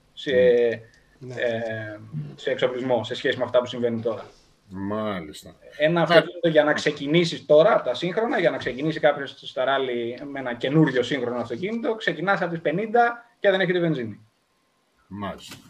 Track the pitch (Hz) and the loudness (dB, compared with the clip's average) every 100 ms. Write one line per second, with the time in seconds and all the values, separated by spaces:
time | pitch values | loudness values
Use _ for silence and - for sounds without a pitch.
0 | _ - - 127 123 120 120 113 - _ | _ -14 -2 4 6 6 2 -2 -10 _
1 | _ - 123 120 123 113 113 110 107 107 | _ -20 -14 -6 -4 -2 -4 -8 -10 -14
2 | 110 151 - - - 127 131 127 131 120 | -12 -12 -12 -8 -6 -2 -2 -2 -2 -2
3 | 113 120 143 123 123 123 120 127 120 113 | -2 -4 -2 -2 0 0 0 -2 -2 -2
4 | 117 104 - - _ _ _ 95 98 107 | -4 -6 -10 -20 _ _ _ -10 -6 -4
5 | 107 95 78 73 - - - - 151 170 | -4 -6 -8 -16 -20 -20 -16 -2 0 2
6 | 160 170 156 - 170 151 147 147 - 147 | 6 6 4 0 2 4 4 2 0 -2
7 | 139 160 170 147 - 151 160 - - 123 | 2 2 2 -2 4 6 8 4 0 -4
8 | 175 180 233 254 165 131 131 123 156 156 | -2 -2 -2 2 2 0 -6 -4 -4 2
9 | 156 143 135 - 127 - 127 135 131 120 | 2 2 -4 -12 -10 -4 0 0 0 -2
10 | 117 123 143 139 127 120 131 151 147 127 | -4 -6 -10 -8 -8 -4 0 4 4 4
11 | 117 143 120 120 117 120 185 233 226 220 | 0 -2 -4 -4 -6 -6 -6 -4 -4 -4
12 | - 156 175 190 175 170 196 180 214 226 | -4 -4 -2 -2 -2 -4 -2 -2 0 2
13 | 240 233 - _ 202 190 180 180 170 139 | 2 0 -14 _ 2 2 2 0 0 -2
14 | 113 101 _ _ _ _ _ _ _ _ | -6 -12 _ _ _ _ _ _ _ _
15 | - 98 98 76 - - - | -16 -10 -10 -10 -16 -20 -20